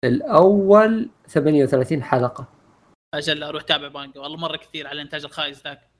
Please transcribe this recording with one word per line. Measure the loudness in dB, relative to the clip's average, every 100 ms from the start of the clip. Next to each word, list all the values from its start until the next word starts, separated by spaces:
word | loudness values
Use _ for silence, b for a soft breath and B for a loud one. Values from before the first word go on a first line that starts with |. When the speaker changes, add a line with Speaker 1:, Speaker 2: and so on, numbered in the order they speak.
Speaker 1:
الأول | 0 0 2 6 6 4 6 6 6 0 -6 _ _
ثمانية | 0 2 2
وثلاثين | 2 2 0 -4
حلقة. | -2 -2 -2 -6 -18 _ _ _ _ _ _
Speaker 2:
أجل، | -10 -6 -6
أروح | -6 -12
تابع | -4 -4 -4
مانجا، | -16 -16 -16
والله | -14 -10
مرة | -10 -10
كثير | -14 -16 -12
على | -12
إنتاج | -12 -12 -12
الخايس | -10 -10 -10
ذاك. | -16 -18 _